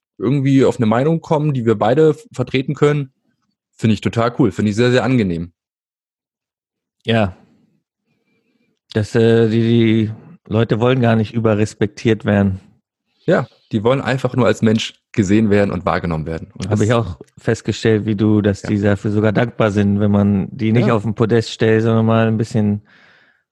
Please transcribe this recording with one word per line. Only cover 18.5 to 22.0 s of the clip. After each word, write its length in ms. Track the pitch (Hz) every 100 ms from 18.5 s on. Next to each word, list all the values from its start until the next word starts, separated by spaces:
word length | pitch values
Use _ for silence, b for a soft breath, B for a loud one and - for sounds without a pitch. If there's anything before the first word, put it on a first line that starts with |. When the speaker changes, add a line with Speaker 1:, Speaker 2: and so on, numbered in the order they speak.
| 98
Speaker 1:
Ja. 80 | -
Speaker 2:
die 100 | 104
dafür 300 | 104 98 110
sogar 220 | 104 107
dankbar 380 | 98 120 - 113
sind, 300 | 101 101 101
wenn 100 | 104
man 380 | 101 101 101 87
die 220 | - 110
nicht 140 | 110 120
Speaker 1:
Ja. 60 |
Speaker 2:
auf 80 | 113
den 120 | 110
Podest 360 | 104 113 117 110
stellt, 320 | - 110 110
sondern 240 | 113 113